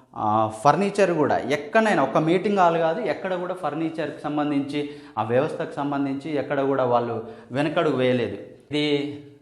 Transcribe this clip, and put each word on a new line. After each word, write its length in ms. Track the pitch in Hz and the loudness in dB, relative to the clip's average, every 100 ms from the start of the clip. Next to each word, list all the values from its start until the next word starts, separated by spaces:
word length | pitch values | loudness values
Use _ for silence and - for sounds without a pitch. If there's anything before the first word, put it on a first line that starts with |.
| _ - | _ -4
ఆ, 320 | 107 110 110 | 0 2 0
ఫర్నిచర్ 600 | - 147 151 196 202 185 | 2 2 4 2 2 2
కూడా 280 | 165 127 92 | 2 2 2
ఎక్కడైనా 640 | 107 143 - 226 220 170 | 0 -2 0 2 4 4
ఒక 160 | 135 160 | 2 2
మీటింగ్ 400 | 156 185 208 202 | 4 2 2 4
హాల్ 180 | 175 170 | 4 4
కాదు, 240 | 160 180 | 0 0
ఎక్కడ 340 | 214 - 190 | -2 -2 -4
కూడా 200 | 180 180 | -4 -4
ఫర్నిచర్కి 640 | 180 151 147 160 160 147 - | -6 -4 -4 -4 -4 -6 -6
సంబంధించి, 720 | 151 151 147 139 135 147 147 - - 113 | -4 -2 0 0 -2 -4 -6 -10 -8 -4
ఆ 40 | |
వ్యవస్థకు 500 | 113 123 156 - 160 | 0 2 2 -2 -6
సంబంధించి 580 | 151 143 139 139 135 160 | -6 -4 -2 -2 -4 -4
ఎక్కడ 300 | 143 131 143 | -4 -2 0
కూడా 240 | 139 135 | 2 2
వాళ్ళు 420 | 123 120 120 110 - - - | 2 2 0 -4 -8 -14 -8
వెనకడుగు 440 | 123 156 160 156 127 | -4 0 0 0 2
వేయలేదు. 380 | 127 127 107 98 - - - | 2 2 0 -6 -12 -20 -6
ఇది 540 | 147 151 143 147 131 - - | -2 0 0 -2 -8 -14 -20